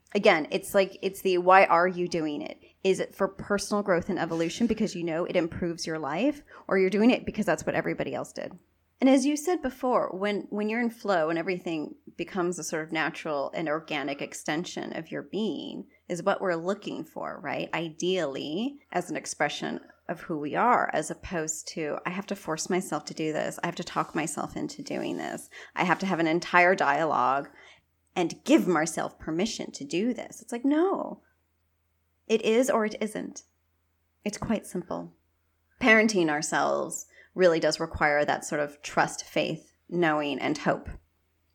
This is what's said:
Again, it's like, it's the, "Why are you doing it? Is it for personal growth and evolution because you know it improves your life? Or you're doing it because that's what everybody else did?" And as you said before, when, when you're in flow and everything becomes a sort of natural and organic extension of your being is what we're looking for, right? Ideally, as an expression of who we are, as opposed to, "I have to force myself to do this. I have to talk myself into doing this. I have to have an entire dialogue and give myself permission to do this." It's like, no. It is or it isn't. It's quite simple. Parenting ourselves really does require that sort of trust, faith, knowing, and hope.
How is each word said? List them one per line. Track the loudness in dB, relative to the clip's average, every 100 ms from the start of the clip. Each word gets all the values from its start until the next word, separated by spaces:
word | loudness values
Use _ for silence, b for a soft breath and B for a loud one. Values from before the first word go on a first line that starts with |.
| _ 4
Again, | 6 6 2
it's | -4 0
like, | 2 2 0
it's | -6 -2
the, | 0 4
"Why | 8 8 10
are | 6 4
you | 2 -2
doing | -2 -2 -4
it? | -8 -14 b b
Is | 0 0
it | -2
for | -2 -4
personal | -4 -2 -2 0 -2
growth | 2 2 2
and | -4
evolution | -2 0 -2 0 0
because | 2 -2 -2
you |
know | -4 -2 0
it | 0
improves | 0 -2 -4 -4 -6
your | -6
life? | -4 0 0 -2 -10 B 0
Or | 2
you're | 4
doing | 4 4
it | 4 0
because | -4 0
that's | 0 0
what | -2
everybody | -2 -4 -4 -6
else | -8
did?" | -10 -10 -12 _ _ _ _
And | 6
as | 6 4
you | 0
said | 0 0
before, | -2 -4 0 2 0
when, | -2 -2 -2 -4
when | -4 -2
you're | 0
in | -2
flow | -4 0 2 2
and | 0
everything | -2 -4 -4 -6 -6 -12 -20 -10
becomes | -6 -2 -2 -2
a | -4
sort | -6
of | -4
natural | -2 -2 -2 -4 -4 -4
and | -4 -2
organic | -2 -2 -4 -4 -6
extension | -8 -8 -4 -4 -4 -8 -8
of | -10 -8
your | -10
being | -6 -4 -4 -4 -8 -12 -14 b -10
is | -4
what | -2 0
we're | 0 -2
looking | -2 -6 -6 -10 -10
for, | -10 -10 -8
right? | -8 -6 -4
Ideally, | -4 -6 -4 -2 0 -2 -4 -6 -6 -6 -8 B
as | -6 -4
an | -8
expression | -8 -4 -2 -2 -6 -8 -12 _ -10
of | -10
who | -6 -6
we | -4 0
are, | 4 4 2
as | -2 -4
opposed | -8 -6 -4 -4 -6 -8
to, | -6 -6 -4 -6
"I |
have | -6 -6
to | -8
force | -6 -6 -2
myself | -2 -2 -6 -6
to |
do | -6 -4
this. | -2 -4 -4
I | -6
have | -6
to | -6
talk | -4 -4 -4
myself | -4 -6 -8 -6
into | -8 -8
doing | -8 -6 -6 -6
this. | -6 -8 -12 B B -2
I | 2
have | 2
to | 2
have | 0
an | 2
entire | 0 4 6 8 6
dialogue | 4 2 2 2 2 2 -2 B B B _ _ _ -2
and | -2 -2
give | 4 6 6
myself | 2 2 -2 -6 -6
permission | -6 -2 -2 -4 -10
to | -10 -4
do | -2 0
this." | -2 -8 -14
It's | -12
like, | -2 2
no. | 2 2 0 -4 -10 _ _ _ _ _ _ _ _ _ _ 0
It | 2
is | 4 4 4
or | 2 0
it | -2
isn't. | -4 -4 -10 -12 -20 _ _ _ _ _ _ _ -8
It's | -6
quite | -4 -4 -4
simple. | -8 -6 -8 -8 -16 _ _ _ _ _ _
Parenting | 6 6 6 4 2
ourselves | 0 0 0 2 0 -2 -8 -14 b b 4
really | 6 6
does | 2 0
require | -4 2 4 4 2
that | 0
sort | -2 -4
of | -4 -6
trust, | -4 0 0 -2
faith, | -4 -2 -2 -4 -10 _ -6
knowing, | 0 2 2 0 -2
and | -2 0
hope. | 0 0 -4 -16 -18 _ _ _ _